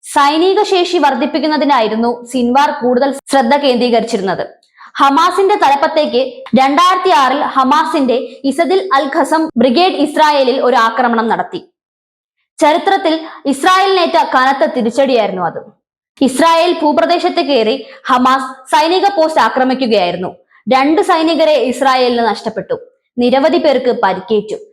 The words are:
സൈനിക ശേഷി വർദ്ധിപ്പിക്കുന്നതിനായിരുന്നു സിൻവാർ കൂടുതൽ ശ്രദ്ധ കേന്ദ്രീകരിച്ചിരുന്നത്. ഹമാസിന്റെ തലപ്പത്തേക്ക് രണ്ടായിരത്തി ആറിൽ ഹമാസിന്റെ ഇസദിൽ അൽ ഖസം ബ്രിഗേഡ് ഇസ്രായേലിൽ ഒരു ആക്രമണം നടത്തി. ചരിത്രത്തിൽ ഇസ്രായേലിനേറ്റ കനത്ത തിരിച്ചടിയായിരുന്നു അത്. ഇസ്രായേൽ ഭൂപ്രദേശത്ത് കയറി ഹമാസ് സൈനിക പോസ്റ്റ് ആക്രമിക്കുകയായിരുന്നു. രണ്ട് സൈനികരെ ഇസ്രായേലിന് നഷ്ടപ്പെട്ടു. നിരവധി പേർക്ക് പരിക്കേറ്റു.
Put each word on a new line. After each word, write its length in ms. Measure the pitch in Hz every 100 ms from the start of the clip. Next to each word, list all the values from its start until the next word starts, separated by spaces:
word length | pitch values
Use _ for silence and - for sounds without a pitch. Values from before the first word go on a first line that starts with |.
| -
സൈനിക 480 | 294 285 311 370 381 403 381
ശേഷി 240 | 349 349 285
വർദ്ധിപ്പിക്കുന്നതിനായിരുന്നു 1040 | 254 269 311 302 302 285 262 220 220 233 240 -
സിൻവാർ 380 | 262 240 254 294 285
കൂടുതൽ 280 | 240 247 277 262 -
ശ്രദ്ധ 200 | 277 233 285 285
കേന്ദ്രീകരിച്ചിരുന്നത്. 800 | 240 247 226 226 214 190 160 - - _ _ - -
ഹമാസിന്റെ 560 | 277 277 349 370 392 415
തലപ്പത്തേക്ക് 600 | 285 277 320 320 302 233 262 - - 226
രണ്ടായിരത്തി 520 | 269 294 359 370 370 311
ആറിൽ 220 | 262 277 269 269
ഹമാസിന്റെ 600 | 262 294 320 320 254 247 - - 269
ഇസദിൽ 300 | 262 339 381 381 269
അൽ 100 | 294 330
ഖസം 260 | 269 320 320 233
ബ്രിഗേഡ് 380 | 262 247 370 - 277
ഇസ്രായേലിൽ 520 | - 302 294 254 269 247
ഒരു 100 | 247 226
ആക്രമണം 420 | - 240 226 226
നടത്തി. 280 | 180 175 185 - _ _ _ _ _ _ _ _ -
ചരിത്രത്തിൽ 520 | 302 330 359 392 349 320 311 - 277
ഇസ്രായേലിനേറ്റ 680 | 269 370 381 392 381 320 330 277
കനത്ത 300 | 269 262 269 311 254
തിരിച്ചടിയായിരുന്നു 680 | 226 254 269 247 202 185 170
അത്. 120 | - - _ _ _ _ _ 262
ഇസ്രായേൽ 460 | 254 330 330 349 339
ഭൂപ്രദേശത്ത് 640 | 302 285 330 339 339 294 277
കയറി 260 | 269 220 262 - - -
ഹമാസ് 400 | 254 254 269 269 - -
സൈനിക 320 | 320 320 370 381 311
പോസ്റ്റ് 240 | 320 311 220
ആക്രമിക്കുകയായിരുന്നു. 840 | 254 262 254 254 214 175 175 180 - _ _ - 262
രണ്ട് 260 | 269 311 349
സൈനികരെ 440 | 339 320 311 311 302 254
ഇസ്രായേലിന് 540 | 240 269 262 247 240 233
നഷ്ടപ്പെട്ടു. 460 | 208 226 196 180 160 - _ _ -
നിരവധി 380 | 240 262 302 339 311
പേർക്ക് 260 | 254 247 240
പരിക്കേറ്റു. 560 | 196 185 - 214 208 - -